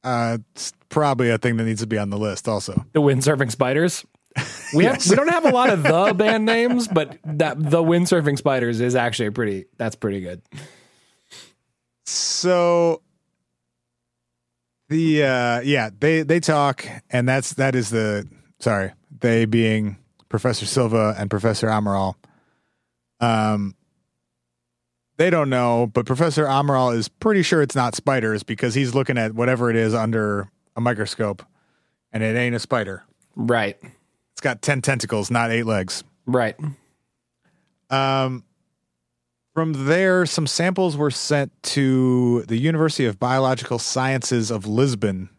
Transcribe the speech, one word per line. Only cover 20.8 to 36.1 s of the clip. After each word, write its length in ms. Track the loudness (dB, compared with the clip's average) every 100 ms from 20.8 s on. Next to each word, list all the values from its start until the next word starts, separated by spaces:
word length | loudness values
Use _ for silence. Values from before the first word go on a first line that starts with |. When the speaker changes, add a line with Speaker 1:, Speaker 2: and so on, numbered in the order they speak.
| 2 2 0 0
Speaker 1:
and 120 | -4
Professor 380 | -2 -2 0 0
Amaral. 460 | 0 0 -2 -2 -6 _ _ _ _ _ _ _ _ _ _
Um, 540 | 0 2 0 -2 -4 -10 _ _ _ _ _ _ _ _ _ _ _ _ _ 0
they 140 | 2
don't 200 | 4 2
know, 400 | 2 2 2 0
but 140 | -2 -2
Professor 380 | 0 0 2 2
Amaral 480 | 2 2 2 2
is 140 | 0 -4
pretty 340 | _ 2 2
sure 180 | 2 2
it's 140 | 2
not 200 | 0 -2
spiders 480 | -2 0 0 0 -4
because 320 | -6 -4 -2
he's 200 | 0 0
looking 240 | 0 0 0
at 160 | -2
whatever 340 | 0 0 2 0
it 80 | 2
is 180 | 2
under 560 | 0 0 0 0 -2 -6 _ _ -4
a 40 |
microscope, 640 | -2 -2 -4 -4 -4 -4 -14 _ _ _ _ _ _
and 100 | -4
it 140 | -2 0
ain't 180 | -2
a 60 | -4
spider. 420 | -2 -4 -4 -10 _ _ _
Speaker 2:
Right. 440 | -6 0 0 0 -6 -20 _ _ _ _ -6
Speaker 1:
It's 20 |
got 220 | -6 -4
ten 180 | -2 -2
tentacles, 500 | -2 -4 -2 -4 -2
not 180 | -2 0
eight 140 | 0 0
legs. 380 | -2 -2 -10 -14